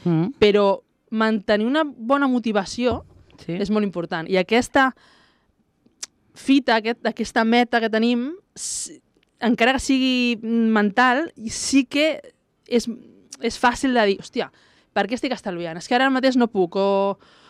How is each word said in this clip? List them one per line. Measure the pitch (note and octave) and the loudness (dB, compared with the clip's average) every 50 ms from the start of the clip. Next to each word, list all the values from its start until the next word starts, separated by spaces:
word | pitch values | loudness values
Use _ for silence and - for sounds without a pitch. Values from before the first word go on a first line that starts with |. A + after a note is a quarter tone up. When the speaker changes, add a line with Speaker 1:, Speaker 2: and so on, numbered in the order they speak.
| - | -2
Speaker 1:
Mhm. | F3 E3 D#3+ E3 G#3+ C#4 - | 0 2 2 0 0 0 2
Speaker 2:
Però | G#3 G#3 G3 G#3 G3+ G3 G3 - - _ _ _ _ _ | 4 4 4 4 4 2 0 -2 -6 _ _ _ _ _
mantenir | - A3 A3 A3 A3 G#3+ F#3+ - G#3+ G#3 G#3+ A#3 | -4 -2 0 0 0 -2 0 0 0 0 0 0
una | C4+ D#4 D#4+ | 0 0 -2
bona | D4 B3+ - A3 A3+ C#4 C#4+ C#4+ C4 | -2 -6 -8 -4 0 0 2 2 2
motivació | B3+ B3 A3+ A#3 G#3 G#3 F#3+ - - - B3 B3 A3+ - - - - - _ _ - - | 0 0 -2 -2 -2 -2 -4 -4 -4 -4 -2 -2 -2 -2 -6 -14 -20 -20 _ _ -20 -16
Speaker 1:
Sí. | - - | -12 -8
Speaker 2:
és | E3 F3+ G3 F3 | -6 -6 -4 -2
molt | G#3+ G#3+ G#3 | 0 0 -2
important. | G3+ E3 F3+ E3 - F#3 E3 E3 - | -2 -4 -6 -8 -6 -8 -8 -4 -2
I | F#3+ F#3 | -2 -2
aquesta... | F#3 - A3 A#3+ A#3+ - - D4 C4+ C4 - _ _ _ _ _ _ _ _ _ _ _ _ _ _ _ _ _ _ _ _ _ - - _ _ _ _ _ | 0 2 0 0 0 2 2 2 2 2 0 _ _ _ _ _ _ _ _ _ _ _ _ _ _ _ _ _ _ _ _ _ -20 -20 _ _ _ _ _
fita, | - - - C4+ C#4+ B3 - A#3+ A3+ | -6 0 2 2 2 2 2 0 0
aquest, | G#3 A3 A#3+ - - | 0 -2 -6 -4 -6
aquesta | A3 A3+ - A3+ - - A#3+ A3+ | -6 -6 -6 -6 -4 -2 0 0
meta | A3+ A#3 A#3+ B3 A#3+ - A#3 | 2 2 2 2 2 0 0
que | A3+ A3 | 0 0
tenim, | G#3+ A3 A3 A#3+ B3 A#3+ A#3+ C#4 E4+ G4 _ _ _ | 0 0 2 2 0 0 -4 -6 -10 -14 _ _ _
s-, | - - - - - - - - - _ _ _ _ _ _ _ - - | -14 -12 -10 -10 -10 -10 -12 -16 -20 _ _ _ _ _ _ _ -4 -2
encara | A3 B3 - A#3 A#3+ C4 | 0 2 2 2 2 2
que | C4 - | 2 0
sigui | - C4+ C4 C4 C4 B3+ B3 B3 A#3+ A#3+ G#3 | 0 0 2 2 0 0 0 0 0 -2 -2
mental, | A3+ A3 A#3 A#3 A3+ A3+ A3 G#3+ G#3 G#3 F#3+ - B3 B3+ A#3+ C4+ E4 E4+ - - G#3+ A3 | -4 -2 0 2 2 2 2 2 2 2 2 2 2 4 2 0 -2 -4 -8 -12 -12 -12
sí | - - - - - C4+ C4 | -10 -8 -4 0 2 2 2
que | - - C#4+ D4+ D#4+ D4 - - - - _ _ _ _ _ _ | 2 0 0 0 0 0 -4 -10 -18 -20 _ _ _ _ _ _
és, | - - A#3 - A#3+ G#3+ - - - - G2 _ _ - - | -2 -2 -2 -2 -2 -8 -12 -16 -20 -20 -20 _ _ -12 -8
és | - A#3 - - | -6 -6 -2 0
fàcil | - A#3+ A#3+ - - C4+ B3 | 0 0 0 0 -2 0 2
de | A#3+ G#3+ | 2 2
dir, | G3+ G3 - | 2 0 -2
"Hòstia, | - - - B3+ F3+ C3 - _ _ _ _ _ _ _ - | -4 -8 -8 -8 -8 -8 -10 _ _ _ _ _ _ _ -4
per | G#3 G3+ G3 | -4 -2 -2
què | B3 | -4
estic | A#3 - C#4 B3 | -6 -4 -6 -6
estalviant? | - - G#3 F3+ E3+ E3+ E3+ D#3+ F3 | -6 -8 -8 -8 -8 -8 -10 -10 -10
És | - - | -4 0
que | B3+ | 0
ara | B3 C4+ C4+ | 2 2 2
mateix | C4+ B3+ B3 C4 B3 B3+ | 2 2 2 2 4 4
no | A#3+ A#3 | 2 2
puc", | - G3+ F#3 E3+ - G3 | 2 0 0 0 0 0
o, | G3 G3 G3 G3 G3 G3 G3 - _ _ _ _ _ - | 0 2 2 2 0 -2 -4 -6 _ _ _ _ _ -20